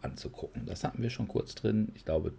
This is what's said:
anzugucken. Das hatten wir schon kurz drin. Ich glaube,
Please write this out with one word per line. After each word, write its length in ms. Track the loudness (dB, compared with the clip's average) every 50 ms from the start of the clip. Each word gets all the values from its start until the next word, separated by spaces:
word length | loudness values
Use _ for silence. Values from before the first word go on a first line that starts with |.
| -6
anzugucken. 600 | -6 -6 -4 -8 -8 -8 -6 -8 -6 -6 -6 -6
Das 180 | -4 -4 -2 -2
hatten 200 | -2 0 0 0
wir 60 | 0
schon 180 | 0 0 -4 0
kurz 280 | 0 0 0 0 -4
drin. 360 | 0 2 4 6 6 4 2 0
Ich 100 | -6 0
glaube, 260 | 2 2 4 4 2 -2